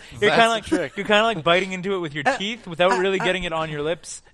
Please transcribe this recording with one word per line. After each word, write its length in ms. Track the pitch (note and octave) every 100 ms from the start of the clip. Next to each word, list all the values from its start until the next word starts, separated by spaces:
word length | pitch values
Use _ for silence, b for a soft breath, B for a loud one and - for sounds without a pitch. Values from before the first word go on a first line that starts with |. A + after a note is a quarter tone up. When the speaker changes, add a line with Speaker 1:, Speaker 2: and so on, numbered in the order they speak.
| - B2+
Speaker 1:
kinda 100 | G#3 D#3
Speaker 2:
the 60 | A3+
Speaker 1:
like, 180 | A3+
Speaker 2:
trick. 320 | - A#3+ C#3+ -
Speaker 1:
you're 80 |
kinda 160 | G3 G#3
like 220 | A3+ G3
biting 300 | D#3+ F3+ F#3+
into 200 | F#3 F#3
it 60 | F#3+
with 160 | E3
your 80 | D3 F#3
Speaker 3:
Uh, 100 | C4
Speaker 1:
teeth 260 | G3 A#3
without 280 | F3+ E3 F3+
Speaker 3:
uh, 40 | F#3
Speaker 1:
really 220 | F#3+ F#3+
Speaker 3:
uh. 40 |
Speaker 1:
getting 200 | F3+ F#3
it 100 | F3+
on 160 | D#3+ D#3+
your 140 | D3+
lips, 400 | D3 F3 - - b